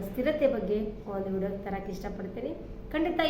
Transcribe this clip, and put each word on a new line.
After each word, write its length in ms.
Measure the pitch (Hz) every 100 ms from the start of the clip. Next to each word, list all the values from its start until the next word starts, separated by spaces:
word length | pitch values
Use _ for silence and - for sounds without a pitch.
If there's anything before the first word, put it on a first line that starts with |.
| 185
ಸ್ಥಿರತೆ 400 | - 277 294 269 233
ಬಗ್ಗೆ 220 | 185 208 214 - 214
ಒಂದು 160 | 196 190 190
ವಿಡಿಯೋ 160 | 196 196 202
ತರಕ್ಕೆ 260 | 196 185 180
ಇಷ್ಟಪಡ್ತೀನಿ. 560 | 202 185 190 226 269 339 - - -
ಖಂಡಿತ 260 | 311 330 330